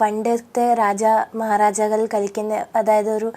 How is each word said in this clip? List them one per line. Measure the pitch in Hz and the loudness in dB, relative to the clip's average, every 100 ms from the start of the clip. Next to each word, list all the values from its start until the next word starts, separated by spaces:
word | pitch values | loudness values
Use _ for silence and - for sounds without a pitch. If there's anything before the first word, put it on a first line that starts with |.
പണ്ടത്തെ | 214 214 226 233 233 247 240 | -2 0 -2 -2 -2 -2 2
രാജ | 233 208 202 220 220 220 220 | 2 2 2 2 2 0 -4
മഹാരാജാക്കൾ | 220 208 208 202 214 220 220 | -2 2 2 2 0 0 0
കളിക്കുന്ന, | 214 202 214 214 214 - 226 | -2 -2 -4 -4 -4 -4 -2
അതായത് | 208 214 208 | 2 2 2
ഒരു | 214 226 | -2 -4